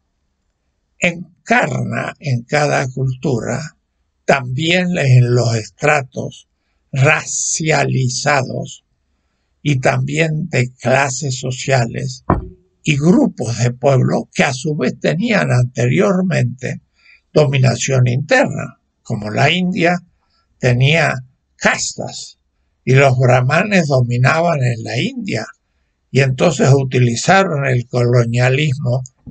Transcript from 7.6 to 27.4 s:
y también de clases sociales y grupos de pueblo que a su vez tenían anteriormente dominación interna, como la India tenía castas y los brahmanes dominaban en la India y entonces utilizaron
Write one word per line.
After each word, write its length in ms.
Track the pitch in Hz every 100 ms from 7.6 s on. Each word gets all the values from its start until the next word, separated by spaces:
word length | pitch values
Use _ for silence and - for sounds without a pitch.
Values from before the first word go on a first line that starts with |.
| 156 147 135 131 127 - 147 139 113 127 131 - _ _ _ _ _ _ _ _ 147
y 140 | 131
también 680 | 143 127 135 151 160 156 -
de 240 | 123 123
clases 640 | - 123 135 139 - 143 -
sociales 880 | 131 127 - 131 117 - 131 - - - - - _ _
y 140 | - 139
grupos 600 | 160 247 214 - 117 104
de 140 | 123
pueblo 580 | 123 139 131 127 117 -
que 100 | -
a 100 | 156
su 220 | 131 156 151
vez 240 | 247 -
tenían 520 | 160 156 233 196 139
anteriormente 1300 | 123 123 127 123 156 202 185 190 135 120 123 120 180 _ _ _ _ _
dominación 760 | 151 139 135 127 117 - 131 123
interna, 760 | 123 - 262 277 - - - _ _
como 300 | - 104 107
la 180 | 110 139
India 480 | 180 180 185 170 175 - _ _ _ _ _
tenía 560 | 127 120 135 165 139 127 - _ _ -
castas 840 | 214 277 - - - - - - _ _ _ _
y 100 | 127
los 240 | 131 139 127
brahmanes 720 | 131 127 127 156 214 196 143
dominaban 720 | 131 120 120 131 160 170 147
en 220 | 123 113
la 160 | 110 117
India 460 | 202 254 190 110 110 - _ _ _ _ _
y 80 | 127
entonces 500 | 135 127 170 - 139
utilizaron 920 | 139 131 127 120 117 - 196